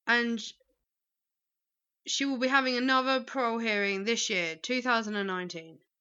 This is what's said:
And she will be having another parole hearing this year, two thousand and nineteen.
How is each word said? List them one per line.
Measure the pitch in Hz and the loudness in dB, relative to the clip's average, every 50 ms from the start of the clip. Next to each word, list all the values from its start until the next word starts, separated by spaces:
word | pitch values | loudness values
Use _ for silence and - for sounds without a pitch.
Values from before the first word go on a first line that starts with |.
| - | -2
And | - 233 240 240 233 233 226 - - - _ _ _ _ _ _ _ _ _ _ _ _ _ _ _ _ _ _ _ _ _ _ _ _ _ _ _ _ _ - | 0 2 2 2 0 -2 -4 -6 -10 -14 _ _ _ _ _ _ _ _ _ _ _ _ _ _ _ _ _ _ _ _ _ _ _ _ _ _ _ _ _ -10
she | - - - 277 | -6 -4 -2 0
will | 277 269 233 | 0 0 0
be | 254 254 | 2 4
having | 269 269 262 254 247 240 | 4 4 4 2 2 2
another | 247 269 262 262 254 262 269 262 | 2 4 4 4 4 4 2 0
parole | 254 - - 269 262 233 226 233 | -2 -4 -2 0 0 0 0 0
hearing | 233 226 214 202 202 196 196 190 196 | 0 0 0 2 2 0 0 0 0
this | 220 233 226 - - | 0 0 0 0 0
year, | 208 180 170 165 160 | 0 0 0 -2 -4
two | 160 - - 254 254 240 | -4 -4 -2 -2 0 0
thousand | 254 240 226 220 208 214 | 2 2 0 0 0 -2
and | 208 196 190 | -2 -2 -2
nineteen. | 185 185 180 180 180 165 160 160 160 - _ _ _ _ | -2 -4 -4 -6 -8 -10 -14 -14 -18 -20 _ _ _ _